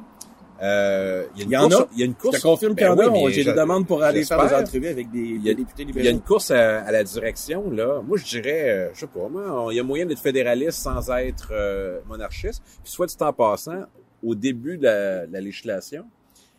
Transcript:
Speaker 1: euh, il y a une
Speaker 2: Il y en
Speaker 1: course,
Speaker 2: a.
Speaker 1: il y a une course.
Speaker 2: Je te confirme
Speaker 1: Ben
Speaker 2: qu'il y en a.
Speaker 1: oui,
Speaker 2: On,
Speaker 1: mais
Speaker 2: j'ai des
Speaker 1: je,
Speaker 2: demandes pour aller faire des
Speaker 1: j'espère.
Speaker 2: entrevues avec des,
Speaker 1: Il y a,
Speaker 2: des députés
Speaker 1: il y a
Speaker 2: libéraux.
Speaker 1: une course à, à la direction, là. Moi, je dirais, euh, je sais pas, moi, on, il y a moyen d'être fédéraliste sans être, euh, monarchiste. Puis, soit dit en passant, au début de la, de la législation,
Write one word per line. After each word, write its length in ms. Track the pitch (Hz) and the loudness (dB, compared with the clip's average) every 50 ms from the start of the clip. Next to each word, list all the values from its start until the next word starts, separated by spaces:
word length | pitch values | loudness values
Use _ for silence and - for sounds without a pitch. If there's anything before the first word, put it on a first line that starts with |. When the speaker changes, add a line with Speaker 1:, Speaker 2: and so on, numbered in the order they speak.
| - - - - - - - - - - - - | -20 -20 -20 -20 -20 -20 -20 -20 -20 -20 -14 -6
Speaker 1:
euh, 640 | 95 101 101 101 101 98 98 95 95 95 92 92 87 - - | -2 0 2 2 2 2 2 0 0 -2 -2 -4 -4 -6 -8
il 40 | 98 | -8
y 20 | |
a 20 | 101 | -4
une 60 | 107 | 0
Speaker 2:
Il 20 | |
y 40 | 127 | 4
en 120 | 135 143 160 | 4 6 6
Speaker 1:
course, 120 | 180 247 | 6 6
Speaker 2:
a. 80 | 254 - | 4 2
Speaker 1:
il 60 | 113 120 | 0 -2
y 40 | |
a 40 | 123 | -2
une 80 | 127 120 | -2 -2
course. 220 | - - 254 - | -2 -2 0 0
Speaker 2:
Je 40 | 131 | 2
te 40 | - | 4
confirme 280 | 160 165 165 214 214 214 | 4 4 4 2 0 2
Speaker 1:
Ben 40 | - | 4
Speaker 2:
qu'il 80 | 208 | 4
y 20 | 180 | 6
en 200 | 180 190 220 247 | 6 6 6 6
a. 40 | |
Speaker 1:
oui, 80 | 220 180 | 4 4
Speaker 2:
On, 40 | 143 | 4
Speaker 1:
mais 60 | 131 | 2
Speaker 2:
j'ai 120 | 127 147 139 | 2 2 2
des 60 | 143 | 2
Speaker 1:
je, 60 | - | 4
Speaker 2:
demandes 300 | 156 156 160 185 190 185 180 | 2 2 2 2 0 2 2
pour 140 | 175 147 156 | 2 2 2
aller 200 | 147 147 151 151 | 2 2 2 0
faire 140 | - 170 151 | 2 2 4
des 40 | 143 | 4
Speaker 1:
j'espère. 160 | - 143 139 | 4 4 2
Speaker 2:
entrevues 240 | - - - 127 139 | 2 0 -4 -4 -4
avec 240 | 170 147 123 120 117 | -4 -6 -6 -8 -6
des, 80 | 117 120 | -6 -6
Speaker 1:
Il 240 | 117 117 113 107 | -4 -4 -4 -2
y 80 | 104 107 | 0 0
a, 40 | 113 | 0
Speaker 2:
des 80 | 127 | 0
députés 200 | 127 - - - | -2 -8 -8 -12
Speaker 1:
il 60 | 143 143 | -12 -8
y 20 | |
a 40 | 131 | -4
Speaker 2:
libéraux. 220 | 131 120 120 120 | 2 2 2 2
Speaker 1:
une 60 | 120 | 2
course 280 | - - 202 214 - - | 2 2 2 2 2 4
à, 280 | 135 120 113 110 107 110 101 | 4 6 6 4 4 0 0
à 80 | 107 | 0
la 100 | 110 110 104 | 2 2 2
direction, 680 | 95 104 113 107 113 107 - - 143 160 190 208 185 | 0 -4 -6 -6 -6 -6 -6 -8 -6 -6 -6 -4 -4
là. 300 | 120 107 113 127 143 135 | -2 -2 0 0 -2 -2
Moi, 140 | 104 131 196 190 | -2 -2 -2 -2
je 60 | - | -2
dirais, 460 | - 120 120 107 135 151 160 151 123 | -4 -8 -6 -4 -2 -2 0 0 2
euh, 240 | 104 95 90 85 - | 2 0 0 -4 -6
je 60 | - | -10
sais 60 | 156 - | -14 -12
pas, 200 | - 90 90 110 | -8 -8 -8 -6
moi, 360 | 156 190 202 190 151 123 117 | -6 -8 -8 -6 -4 -4 -4
on, 40 | 113 | -2
il 20 | 113 | -2
y 40 | 120 | -2
a 20 | |
moyen 240 | 127 131 139 156 180 | -2 -2 -2 -2 -2
d'être 140 | 175 147 - | -2 -4 -2
fédéraliste 580 | - 147 127 135 123 120 120 123 143 165 156 - | -2 0 0 2 2 2 2 2 0 -2 -2 -4
sans 320 | - 139 127 123 117 - | -6 -4 -4 -4 -4 -2
être, 380 | 123 127 127 131 127 - - - | -2 -2 -2 -4 -6 -8 -10 -6
euh, 480 | 110 107 101 101 98 98 95 92 90 - - 107 | -4 -4 -2 -2 -2 -4 -6 -6 -8 -8 -10 -12
monarchiste. 540 | 110 110 107 92 - - - - - - - _ _ - - | -12 -10 -10 -10 -10 -8 -8 -8 -8 -10 -14 _ _ -20 -18
Puis, 80 | - | -14
soit 140 | - - 180 | -6 -4 -4
dit 100 | 170 - - | -4 -2 -2
en 120 | 160 147 | -2 -2
passant, 520 | 135 - 117 107 101 - - 156 170 190 - - _ - _ _ _ _ - | 2 2 2 2 2 -2 -4 -10 -10 -12 -12 -14 _ -20 _ _ _ _ -4
au 100 | 117 113 | -4 -4
début 440 | 101 110 135 127 117 120 156 180 165 | -2 -2 -2 -4 -4 -6 -8 -6 0
de 60 | 135 | 2
la, 420 | 117 107 101 101 98 95 92 85 | 2 2 2 0 -2 -2 -4 -6
de 60 | 80 | -8
la 80 | 90 95 | -10 -8
législation, 640 | 98 101 98 - - 113 101 92 - - 139 156 233 233 _ _ _ _ _ _ _ _ _ | -8 -10 -10 -10 -8 -6 -6 -6 -8 -10 -14 -16 -16 -18 _ _ _ _ _ _ _ _ _